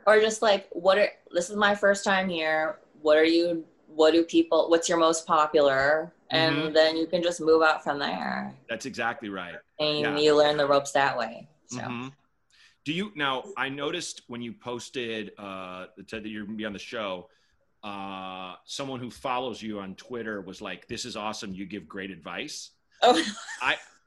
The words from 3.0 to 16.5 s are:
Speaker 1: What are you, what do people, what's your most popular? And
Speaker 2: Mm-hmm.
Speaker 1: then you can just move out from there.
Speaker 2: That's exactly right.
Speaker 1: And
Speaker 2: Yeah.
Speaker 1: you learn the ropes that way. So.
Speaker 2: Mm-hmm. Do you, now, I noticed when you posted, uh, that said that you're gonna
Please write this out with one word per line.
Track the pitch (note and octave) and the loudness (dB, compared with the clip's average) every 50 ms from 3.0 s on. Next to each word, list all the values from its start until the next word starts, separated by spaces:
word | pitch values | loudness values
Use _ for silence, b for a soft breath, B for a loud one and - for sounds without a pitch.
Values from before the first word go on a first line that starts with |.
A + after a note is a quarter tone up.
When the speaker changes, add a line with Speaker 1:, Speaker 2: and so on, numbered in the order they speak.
Speaker 1:
What | D3+ D3+ D3+ D#3 | 2 6 6 6
are | D#3+ | 6
you, | E3 E3 E3+ E3+ F3 E3+ E3 D#3 - _ _ _ - | 6 6 4 2 2 0 -4 -6 -10 _ _ _ -4
what | D#3 D#3 D#3 D#3 | 2 4 6 6
do | D#3+ E3+ E3 | 6 6 4
people, | - E3 E3 E3 - E3 D#3 - E3 | 4 4 2 4 4 4 2 4 4
what's | E3 E3 E3 - | 4 2 4 2
your | F3 E3 | 2 4
most | D#3+ D#3+ E3 - - | 4 4 2 0 0
popular? | - E3+ D#3 D3+ D#3 - D3+ C#3+ C#3 C3+ C3+ C3+ C#3+ D#3 D#3+ D#3+ E3+ - _ _ - | 2 4 4 4 4 4 4 4 6 4 4 4 2 2 2 0 -6 -12 _ _ -2
And | - D#3+ D#3+ D#3+ D3 | 0 2 2 2 2
Speaker 2:
Mm-hmm. | D3 D#3 D#3 D3+ | 0 -2 2 4
Speaker 1:
then | D#3+ D#3 D#3+ D#3+ | 4 4 4 2
you | E3 E3 | 0 -2
can | E3 F#3 E3+ | -2 -2 -2
just | E3 F3 E3+ - | 0 -2 -2 0
move | D#3 D#3+ D#3+ D#3+ | 4 4 6 6
out | D#3+ D#3 - - - | 6 4 2 2 -2
from | D#3 C#3+ C#3+ | -4 -4 -2
there. | C#3+ D#3+ E3 D#3 C#3 C3 B2+ C3 C3+ C3+ C3+ - _ - | -4 -4 -4 -6 -6 -6 -6 -6 -8 -10 -14 -14 _ -10
Speaker 2:
That's | A2+ A2+ - | -10 -8 -8
exactly | C3+ F#2+ A#2 A#2 A#2 A#2 - A2+ G2+ | -8 -8 -6 -4 -4 -6 -6 -8 -10
right. | G2 F#2+ F2 F2 E2+ - - _ _ - | -8 -8 -10 -12 -14 -16 -18 _ _ -4
Speaker 1:
And | D3+ D3+ D3+ D3 | -2 -2 0 0
Speaker 2:
Yeah. | D3 - C#3+ | -2 -2 0
Speaker 1:
you | D3 D3+ D3+ D3 D3 | 2 4 6 6 6
learn | D3 D3 D3+ | 6 4 2
the | D3+ C#3+ | 2 2
ropes | C#3+ C#3+ C#3 C#3 - | 4 4 2 2 2
that | - C#3 C#3 C3+ B2+ B2 | 2 2 2 2 0 -2
way. | A2+ A2+ A#2 - - _ _ _ _ | -6 -6 -8 -14 -20 _ _ _ _
So. | - A#2+ B2+ | -14 -12 -10
Speaker 2:
Mm-hmm. | - - A#2+ A#2 B2+ C3+ - _ _ _ _ _ _ b b b b b b b - | -8 -8 -8 -8 -10 -12 -14 _ _ _ _ _ _ b b b b b b b -8
Do | C#3+ | -6
you, | D#3+ F3+ G#3 G#3 D#3 | -6 -6 -6 -6 -4
now, | D3+ C#3+ C#3 C3 B2 G#2+ - - A#2+ | -4 -2 -2 -2 -4 -6 -8 -6 -6
I | C3 C3+ | -6 -6
noticed | C#3 C#3+ C#3+ D3+ E3+ F3 - - - - - - | -6 -6 -6 -6 -6 -6 -8 -10 -12 -14 -14 -12
when | A#2+ A#2+ | -12 -10
you | A#2+ A#2 | -10 -10
posted, | G#2 - - B2 B2 A#2 - - - C3 A#2+ A2+ A2+ A2 G#2 G2 - - | -12 -12 -10 -10 -10 -10 -10 -10 -8 -8 -6 -6 -6 -8 -8 -10 -14 -14
uh, | G2+ G2 F#2+ F#2+ F#2 F#2 F#2 F#2 F#2 - _ | -14 -12 -12 -12 -12 -12 -12 -14 -16 -16 _
that | G2+ F#2+ - | -20 -16 -14
said | A2 A2 | -12 -12
that | G#2+ A2 | -10 -10
you're | G#2+ G#2+ G#2 | -10 -10 -10
gonna | G2+ | -10